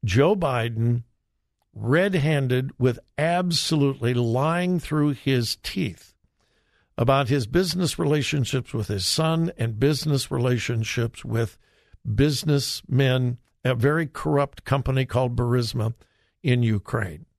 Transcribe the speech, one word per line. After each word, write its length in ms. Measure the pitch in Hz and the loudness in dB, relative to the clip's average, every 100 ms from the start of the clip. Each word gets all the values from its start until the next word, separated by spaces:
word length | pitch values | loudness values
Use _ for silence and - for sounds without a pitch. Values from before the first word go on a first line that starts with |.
Joe 300 | 104 98 147 | 2 4 4
Biden 680 | 202 165 123 117 113 117 120 - _ _ _ _ _ _ | 2 0 -2 -4 -2 0 0 -4 _ _ _ _ _ _
red-handed 1000 | 107 110 147 196 185 143 151 131 123 131 - | -8 0 2 2 0 0 0 0 0 -2 0
with 220 | 127 120 _ - | 0 0 _ -4
absolutely 1000 | 156 175 180 165 - 160 139 135 117 | -2 0 0 -2 0 2 2 2 0
lying 680 | 123 117 117 147 170 180 180 | 0 0 2 0 0 0 -2
through 300 | - 151 147 | -2 0 0
his 480 | 139 - 131 113 - | 0 0 0 0 -6
teeth 500 | - - 143 85 - _ _ _ _ _ _ _ _ - | -8 -6 -6 -8 -20 _ _ _ _ _ _ _ _ -2
about 320 | 120 135 127 | 2 2 2
his 180 | 143 110 | 0 2
business 540 | 147 185 165 175 - | 0 0 0 -2 0
relationships 760 | 160 151 131 147 123 135 120 | 0 0 0 -2 -2 -2 -4
with 140 | 120 101 | -6 -4
his 180 | 104 92 | -4 -2
son 460 | - 160 160 165 - | 0 0 2 -2 -2
and 220 | 113 107 | -4 2
business 500 | 135 143 151 143 - | 2 2 0 -2 -2
relationships 960 | 135 123 123 - 117 110 - 117 - | -2 0 0 -2 -4 -2 -2 -4 -6
with 320 | 120 113 113 - _ _ _ - - | -6 -2 -4 -6 _ _ _ -14 -4
businessmen, 1200 | 104 143 139 151 143 131 - - 127 135 127 123 123 _ _ | 2 2 2 0 0 0 -8 -2 2 2 2 0 -4 _ _
a 100 | 127 | -2
very 320 | 123 127 156 160 | 2 2 2 -2
corrupt 580 | - 156 147 139 - | -4 0 0 0 -4
company 400 | - 135 127 131 | -2 -2 0 -2
called 320 | 131 123 127 120 | 0 0 0 0
Burisma 560 | 120 123 117 123 113 117 _ _ _ _ | 0 0 0 -2 -2 -4 _ _ _ _
in 200 | 156 123 | 0 2
Ukraine. 640 | 117 107 - 113 98 76 - | 2 0 -2 -4 -4 -10 -18